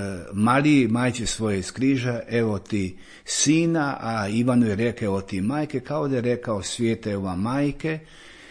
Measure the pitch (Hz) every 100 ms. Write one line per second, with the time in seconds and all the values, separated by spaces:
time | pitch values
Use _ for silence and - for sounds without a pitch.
0 | 98 92 - 98 110 131 147 143 117 117
1 | 127 117 107 - 110 98 90 - 131 135
2 | 123 117 - 117 113 101 98 104 92 -
3 | - - - - 139 160 170 165 143 131
4 | 113 113 101 110 120 120 113 98 117 110
5 | 110 98 95 98 101 147 147 131 - 147
6 | 143 131 120 120 120 104 90 - 117 110
7 | 110 101 95 87 107 135 143 139 160 156
8 | 156 - - - -